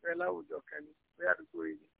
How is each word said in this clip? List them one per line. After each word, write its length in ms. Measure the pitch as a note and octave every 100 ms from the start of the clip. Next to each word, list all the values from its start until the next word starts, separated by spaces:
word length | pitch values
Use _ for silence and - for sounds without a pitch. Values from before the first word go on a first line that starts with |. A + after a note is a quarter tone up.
fẹ́ 100 | E3+ E3+
láwùjọ 420 | F3+ F3+ D3+ D#3
kan 220 | - D3+
ni, 100 | D3+ D3+ _
bí 120 | _ F2+
àdúgbò 340 | F2+ D#2 E2+
yìí 180 | D#2+ D#2
ni 100 | D2+ _